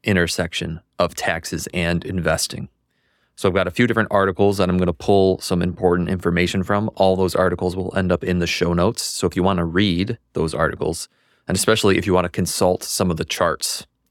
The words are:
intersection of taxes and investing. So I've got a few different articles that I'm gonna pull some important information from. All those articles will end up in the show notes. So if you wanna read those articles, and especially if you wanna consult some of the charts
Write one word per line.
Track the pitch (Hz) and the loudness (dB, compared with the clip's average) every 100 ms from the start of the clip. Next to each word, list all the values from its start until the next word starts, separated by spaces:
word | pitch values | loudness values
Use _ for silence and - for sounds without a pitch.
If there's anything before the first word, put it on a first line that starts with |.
intersection | - 95 85 - 85 - 85 80 _ - | 0 2 2 -2 -4 -4 -8 -8 _ -4
of | 87 | -2
taxes | - - 82 - 80 - 87 | -2 -4 -4 -6 -8 -6 -4
and | 85 85 - | 0 -2 -2
investing. | 92 82 78 - - - _ _ _ _ _ _ - | -4 0 0 -2 -8 -12 _ _ _ _ _ _ -4
So | 98 | 0
I've | |
got | 92 90 | 0 0
a | |
few | - 120 | 2 2
different | 113 104 | 2 2
articles | 101 98 90 101 98 | 2 2 2 2 2
that | 90 | 2
I'm | 90 | 2
gonna | 90 | 0
pull | 82 - 101 95 92 | -2 2 4 4 2
some | - 92 | 0 -2
important | 90 82 90 87 85 | -2 0 2 2 0
information | 92 85 85 87 98 | -2 0 0 0 0
from. | 90 101 107 - | 0 0 -2 2
All | 95 92 | 2 4
those | 92 92 | 2 2
articles | 92 90 90 92 | 0 0 -4 -4
will | 90 95 | -4 -2
end | 90 | 0
up | 87 | 0
in | 92 90 | 0 0
the | 85 | 0
show | - 87 | 0 0
notes. | 87 92 117 | 2 0 0
So | - - - | -6 -2 -2
if | 90 | 0
you | |
wanna | 92 92 | 0 0
read | 82 87 104 85 95 117 _ | 0 0 2 0 -2 -6 _
those | - 80 78 | -4 -4 0
articles, | 80 - 78 80 - _ _ _ - | -2 -2 -4 -4 -8 _ _ _ -4
and | 92 | -2
especially | - 110 101 95 | 2 2 4 2
if | 101 | 2
you | 90 | 2
wanna | 87 | 0
consult | - 87 - 92 92 | -2 -4 0 0 0
some | - - 92 | -4 -2 -2
of | 82 | -2
the | |
charts | 82 - 87 76 - - - _ _ | -4 -2 -2 -2 -6 -8 -12 _ _